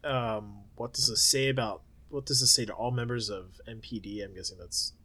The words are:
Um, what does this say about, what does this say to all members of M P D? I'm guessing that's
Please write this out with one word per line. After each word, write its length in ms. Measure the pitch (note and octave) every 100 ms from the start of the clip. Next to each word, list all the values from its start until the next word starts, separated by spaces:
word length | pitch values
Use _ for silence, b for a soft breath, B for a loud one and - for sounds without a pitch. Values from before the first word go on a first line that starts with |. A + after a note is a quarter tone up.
Um, 600 | D3 C3 A#2 A2 G#2 G#2 - -
what 160 | A#2+
does 160 | - -
this 140 | A2
say 260 | - C#3 C3+
about, 320 | C3 A2+ F#2+ - - -
what 160 | C#3+ C3+
does 140 | C3
this 120 | B2+
say 140 | - A2
to 80 |
all 160 | - A#2+
members 400 | B2 A#2+ A#2+ G#2
of 320 | G2 F#2 - -
M 140 | A2+
P 180 | - A2+
D? 220 | G2 G#2
I'm 140 | G2
guessing 240 | F#2 F#2 F#2
that's 340 | F2 - - -